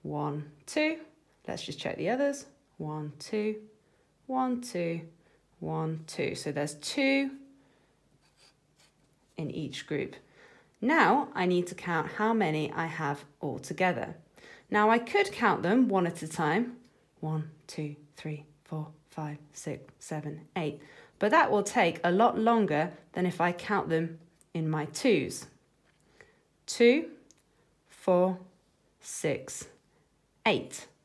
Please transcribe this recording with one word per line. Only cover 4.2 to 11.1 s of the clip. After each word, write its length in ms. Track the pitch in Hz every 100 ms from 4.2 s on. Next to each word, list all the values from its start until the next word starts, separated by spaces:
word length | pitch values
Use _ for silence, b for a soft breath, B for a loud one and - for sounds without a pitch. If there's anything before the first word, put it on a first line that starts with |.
| -
one, 340 | 262 254 247
two, 420 | 240 175 170 165 160 b b b b _
one, 400 | 160 160 160 160 160
two. 260 | - -
So 160 | - -
there's 240 | 139 147
two 560 | - - - 269 277 277 - - b b b b b _ _ _ _ _ _ _ _ _ _ _ _ _ -
in 160 | 156
each 340 | - 151 - -
group. 300 | 151 - - b b b b b b
Now 480 | 233 320 185